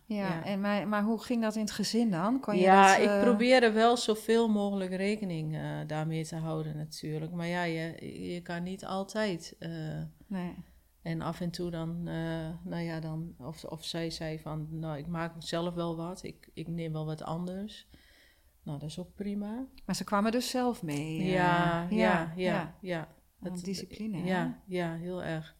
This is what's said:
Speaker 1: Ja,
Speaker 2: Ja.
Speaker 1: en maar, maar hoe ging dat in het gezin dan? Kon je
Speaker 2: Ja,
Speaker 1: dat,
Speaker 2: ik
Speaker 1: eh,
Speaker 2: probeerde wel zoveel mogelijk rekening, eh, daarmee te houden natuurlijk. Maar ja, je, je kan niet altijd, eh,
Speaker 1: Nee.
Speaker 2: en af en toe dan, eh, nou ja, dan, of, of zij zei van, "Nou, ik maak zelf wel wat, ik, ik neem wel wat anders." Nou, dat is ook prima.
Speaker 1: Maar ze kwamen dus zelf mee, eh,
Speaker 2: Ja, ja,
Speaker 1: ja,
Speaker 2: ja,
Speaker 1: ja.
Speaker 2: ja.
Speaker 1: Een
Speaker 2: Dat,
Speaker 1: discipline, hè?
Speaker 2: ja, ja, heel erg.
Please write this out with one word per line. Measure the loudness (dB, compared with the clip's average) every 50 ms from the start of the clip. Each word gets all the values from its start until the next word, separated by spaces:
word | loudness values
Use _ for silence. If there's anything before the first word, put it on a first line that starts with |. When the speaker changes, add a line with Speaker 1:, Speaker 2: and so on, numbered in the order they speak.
| _
Speaker 1:
Ja, | -6 -4
Speaker 2:
Ja. | -2 -2 -2 -2 -2 -2
Speaker 1:
en | -4 -2 0
maar, | 0 0 0 0 0 0
maar | 0 2 2
hoe | 2 0 0 0
ging | -2 0 0
dat | 2 0 0
in | 0
het | -2 -2
gezin | -2 -2 -2 0 2 2 4 4
dan? | 2 2 2 2 2 0
Kon | 2 2 4
je | 6
Speaker 2:
Ja, | 8 10 12 12 12 12 10
Speaker 1:
dat, | 10 8
Speaker 2:
ik | 6
Speaker 1:
eh, | 6 6
Speaker 2:
probeerde | 6 6 6 6 6 6 8 8 8 6
wel | 6 6 6 6 6 4
zoveel | 2 0 0 0 2 2 4 4 4 4
mogelijk | 4 2 2 0 0 -2 -2 -2
rekening, | -2 0 0 0 0 0 -2 -4 -4 -2 -4 -4 -4
eh, | -4 -4 -4 -4 -4 -4 -4
daarmee | -4 -2 -2 -2 -2 -2 -4
te | -4 -6
houden | -4 -4 -2 -2 -2 -4 -4 -6 -6
natuurlijk. | -8 -8 -10 -8 -6 -6 -4 -4 -6 -6
Maar | -6 -4 -4 -2
ja, | -2 -2 0
je, | -2 -2 -2 -4 -6 -8 -10 -12 -12 -10 -8 -8 -6 -6
je | -6
kan | -6 -6 -6 -6 -6
niet | -6 -8 -8 -6
altijd, | -6 -4 -4 -4 -4 -4 -2 -2 -2 -2 -4 -8 -12 -14 -12
eh, | -10 -8 -8 -6 -6 -6 -6 -6 -8 -10 -12 -14 -12 -8
Speaker 1:
Nee. | -6 -6 -6 -6 -8 -10 -14 -18 -20 -20 _ _ _ _
Speaker 2:
en | -8 -6 -6 -4
af | -4 -6 -6 -4
en | -6 -6
toe | -4 -4 -6 -6
dan, | -6 -6 -6 -6 -6 -6 -6 -4
eh, | -4 -4 -4 -4 -4 -4 -6 -8 -8 -10 -8
nou | -6 -6 -4
ja, | -4 -4 -4 -6
dan, | -6 -6 -6 -6 -6 -8 -10 -12
of, | -12 -12 -12 -12 -12
of | -12 -12 -10 -8
zij | -8 -6 -4 -4 -4
zei | -4 -6 -6 -6 -8 -8
van, | -8 -8 -6 -6 -6 -6
"Nou, | -6 -6 -6 -6 -6 -6
ik | -6 -6
maak | -4 -4 -4 -6 -8 -10
zelf | -8 -4 -2 -2 -2 -2 -2
wel | -2 -2 -2 -4
wat, | -4 -6 -6 -8 -8 -12
ik, | -14 -14 -16 -20 -16 -12
ik | -10 -8 -6
neem | -6 -6 -4 -4
wel | -4 -4 -4
wat | -4 -6 -6 -6
anders." | -6 -6 -4 -4 -6 -6 -6 -8 -10 -10 -14 -20 _ -20 -20 -20 -20 -20 -20 -20 _ _ _ _ _ _ _ -12
Nou, | -10 -8 -8
dat | -8 -8
is | -8 -10
ook | -10 -10 -10
prima. | -8 -6 -4 -4 -4 -4 -6 -6 -8 -8 -10 -14 -10 -6
Speaker 1:
Maar | -4 -4
ze | -4 -2
kwamen | 0 2 2 2 2
dus | 2 0 0 0
zelf | 0 0 0 0 0 -2 -4
mee, | -4 -4 -2 -2 -2 -2 0
eh, | 0 2
Speaker 2:
Ja, | 4 4 4 4 4 4 4 2 2 0 0 0
ja, | 2 4
Speaker 1:
ja, | 4 4 4 2 0 -2 -4
Speaker 2:
ja, |
Speaker 1:
ja. | -2 0 0 0 0 -2 -4 -8 -10
Speaker 2:
ja. | -6 -4 -4 -4 -6 -8 -14 _ _ _ _ _
Speaker 1:
Een | -10 -8 -8
Speaker 2:
Dat, | -6 -6
Speaker 1:
discipline, | -6 -6 -6 -8 -10 -10 -8 -8 -6 -4 -2
hè? | -2
Speaker 2:
ja, | 0 0 0 0 -2 -4 -6 -8
ja, | -6 -4 -2 -2 -2 -4
heel | -6 -6 -6 -6 -6 -4
erg. | -4 -4 -6 -6 -10 -14 _